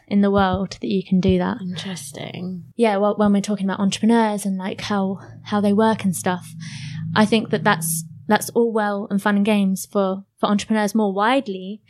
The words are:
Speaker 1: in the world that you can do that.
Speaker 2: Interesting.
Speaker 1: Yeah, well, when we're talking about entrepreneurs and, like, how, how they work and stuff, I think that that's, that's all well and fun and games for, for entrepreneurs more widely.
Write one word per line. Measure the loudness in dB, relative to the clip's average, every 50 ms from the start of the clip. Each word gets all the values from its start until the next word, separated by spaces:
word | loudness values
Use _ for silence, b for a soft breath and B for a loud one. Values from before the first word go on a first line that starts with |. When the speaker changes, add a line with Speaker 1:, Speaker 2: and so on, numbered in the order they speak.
| _ -2
Speaker 1:
in | 2 2
the | 4 4
world | 4 4 4 2 2 0 -2 -4 -6 -8
that | -6 -2
you | -2 -2 0
can | 0 0 2
do | 4 4 2 2
that. | 2 -2 -2 -4
Speaker 2:
Interesting. | -6 -8 -10 -8 -8 -10 -10 -10 -12 -14 -14 -14 -14 -12 -10 -10 -10 -10 -10 -10 -14 -12 -2
Speaker 1:
Yeah, | 0 2 2 2 2
well, | 2 0 2 2
when | 4 4 4
we're | 2
talking | 2 0 -2 -2 -2
about | -2 -2 0
entrepreneurs | 0 -2 0 2 2 4 4 4 4 2 0 -2 -4
and, | -4 -4 -4
like, | -6 -6 -8 -8
how, | -6 -4 -2 0 0 -2 -2 B B B B B -8
how | -4 -2 0
they | 2 4 4
work | 4 4 4 2 2 0
and | -2 -2
stuff, | 0 -2 -2 -2 -2 -6 -12 -16 B B B B B B B B B B B 2
I | 2 4
think | 4 4 0 0 0
that | -4 0 2
that's, | 0 0 0 0 -4 -4 -6 -6 -10 -14 -12 -2 0
that's | 0 0 0 0
all | 0 0 0 2
well | 0 0 -2 -2 -2 -4 -4 -4
and | -4 0
fun | 0 2 2 2
and | 4
games | 4 4 4 2 2 0 -2 -4 -4
for, | -2 0 0 0 -2 -4 -8 _ _ _
for | 0 0
entrepreneurs | 2 0 0 0 0 0 0 0 2
more | 0 0 0 0
widely. | 0 0 2 2 2 0 -2 -6 -8 -8 -10 -12 -12 B